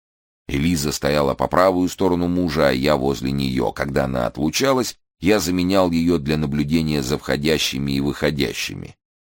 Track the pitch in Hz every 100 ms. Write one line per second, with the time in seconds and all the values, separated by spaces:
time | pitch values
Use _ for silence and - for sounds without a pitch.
0 | _ _ _ _ - 69 82 80 73 -
1 | 69 73 69 64 65 76 95 92 90 -
2 | 92 87 87 90 87 76 71 65 71 73
3 | 67 65 65 69 67 64 53 - 69 69
4 | 67 64 58 - 76 - 135 131 110 -
5 | _ - 85 107 82 90 90 98 90 82
6 | 85 85 69 76 73 73 71 82 78 73
7 | 64 71 - 69 73 78 - 65 71 69
8 | 69 69 76 73 60 - - 50 50 -
9 | _ _ _